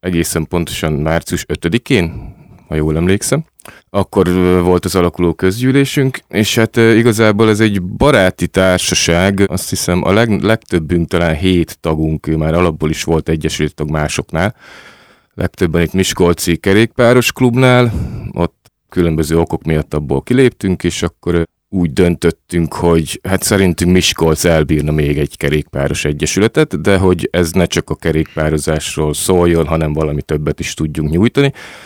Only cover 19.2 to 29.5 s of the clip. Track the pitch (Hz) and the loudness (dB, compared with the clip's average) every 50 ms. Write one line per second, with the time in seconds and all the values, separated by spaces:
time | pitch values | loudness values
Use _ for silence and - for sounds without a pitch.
19.2 | 80 73 82 82 82 - - 76 - 82 80 76 76 - - 73 76 65 67 67 | -2 0 2 0 0 0 -2 -6 -4 -2 -2 -2 -2 -2 -4 -6 -4 -2 -4 -4
20.2 | - - 120 127 135 123 - _ - 95 90 80 - 87 - - - 85 - _ | -2 -2 2 2 2 2 2 _ -2 -2 -2 0 -2 -4 -4 -2 -6 -6 -6 _
21.2 | - 85 85 85 82 - _ _ _ _ - 95 87 82 67 - 92 87 87 73 | -6 -2 0 0 -2 -2 _ _ _ _ -4 -2 -2 -2 2 2 2 2 2 2
22.2 | - 85 - - _ _ - 87 85 76 - - - 87 82 82 80 73 - - | 0 -2 -2 -2 _ _ -4 -2 -2 -2 -4 -2 0 2 2 2 0 -2 -8 -10
23.2 | _ 95 95 90 - - 110 101 98 92 82 - 90 87 90 90 85 - - - | _ -4 -4 -2 0 0 2 2 2 2 2 0 2 2 2 2 2 0 0 0
24.2 | 80 80 78 - - 87 82 80 78 69 78 76 73 76 76 76 73 71 73 71 | 0 0 0 2 2 2 2 2 2 0 0 -2 0 0 0 0 0 0 0 -2
25.2 | 73 71 - - - 71 73 78 73 - - 69 69 71 78 - - 76 76 73 | -2 -4 -6 -6 -4 -2 -2 -2 -4 -4 -6 -4 -4 -2 -4 -2 -4 -4 -4 -2
26.2 | 80 76 - 92 101 113 - - 156 147 - 76 80 98 98 92 95 95 92 85 | -4 -4 0 0 0 0 2 0 0 0 -2 -4 0 0 2 2 4 2 2 2
27.2 | - - - 87 90 82 80 95 87 - - 85 - - - - - 85 78 78 | -2 -2 0 0 -2 0 0 0 0 0 0 -4 -4 -4 -8 -4 -4 -2 0 0
28.2 | 80 - - 78 78 78 78 78 73 - 78 76 - - - - 78 76 73 - | -2 -4 -4 -4 -2 -2 -2 -2 -2 -2 -2 -2 -4 -6 -4 -4 -2 -2 -2 -4
29.2 | - - 95 90 87 87 | 0 2 2 4 4 4